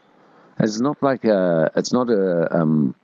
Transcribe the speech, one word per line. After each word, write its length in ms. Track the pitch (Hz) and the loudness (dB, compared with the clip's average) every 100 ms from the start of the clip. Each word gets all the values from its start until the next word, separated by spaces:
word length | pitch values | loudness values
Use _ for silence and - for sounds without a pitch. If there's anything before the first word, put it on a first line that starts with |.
| _ _ _ _ - - | _ _ _ _ -14 -4
It's 180 | 113 107 | -2 -2
not 240 | 131 147 | -4 -2
like 220 | 139 127 | -2 -2
a, 460 | 110 101 92 85 80 | 0 2 2 2 0
it's 160 | - 90 | 0 -2
not 200 | 123 123 | -2 0
a, 440 | 110 95 85 82 | 0 0 0 0
um, 400 | 85 78 78 69 - | 0 0 2 0 -4